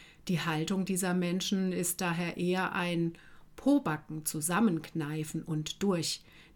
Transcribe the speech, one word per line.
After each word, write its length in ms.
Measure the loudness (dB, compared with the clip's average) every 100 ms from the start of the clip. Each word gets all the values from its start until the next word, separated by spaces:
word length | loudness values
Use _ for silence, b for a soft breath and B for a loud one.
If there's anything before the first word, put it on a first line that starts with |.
| B B -2
Die 140 | -2
Haltung 440 | 0 -2 0 0
dieser 300 | 0 0 2
Menschen 580 | 2 2 0 0 0 0
ist 300 | 0 -2 -2
daher 340 | -2 0 -2 -2
eher 380 | 0 0 0
ein 400 | -2 -2 0 0 -2 B B B -2
Pobacken, 720 | 4 4 4 -4 -6 -8 -6
Zusammenkneifen 1160 | -4 0 4 4 2 -2 -4 -4 -4 -4 -6
und 400 | -4 -4 -4 -2
durch. 400 | 0 2 0 -6 B B B